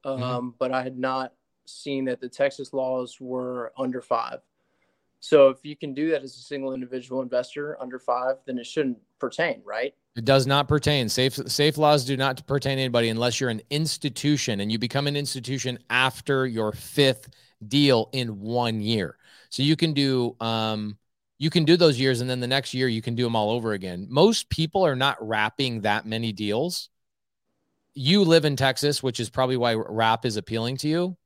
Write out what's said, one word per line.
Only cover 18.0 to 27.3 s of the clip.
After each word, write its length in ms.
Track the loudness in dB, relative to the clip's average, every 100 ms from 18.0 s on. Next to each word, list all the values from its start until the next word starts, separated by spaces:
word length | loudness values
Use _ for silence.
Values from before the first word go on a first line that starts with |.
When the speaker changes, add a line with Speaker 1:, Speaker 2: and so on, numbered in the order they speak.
| 2
Speaker 1:
in 260 | -4 -4 -6
one 400 | -4 -2 0 -2
year. 380 | 0 0 -2 -8 _ -20 _
So 120 | -2
you 120 | 0 2
can 160 | 2
do, 420 | 2 0 0 -2 -4
um, 580 | -4 -2 -2 -4 -6 -10 _ _ _ _
you 120 | 0
can 160 | 2 4
do 100 | 6
those 240 | 6 6
years, 220 | 0 0
and 80 | -2
then 100 | -2
the 80 | 0
next 260 | -2 -2
year 140 | -2 0
you 140 | 0
can 140 | -2 -2
do 100 | 0
'em 100 | 0
all 160 | 0
over 220 | 0 -2
again. 340 | -4 -6 -8 -2
Most 400 | 4 4 4 -4
people 360 | -2 -2 2 2
are 100 | 2
not 220 | 0 0 -2
wrapping 560 | 0 0 0 -4 0
that 240 | 0 0 -2
many 260 | -4 -4
deals. 580 | -4 -2 0 -2 -6 -12 _ _ _ _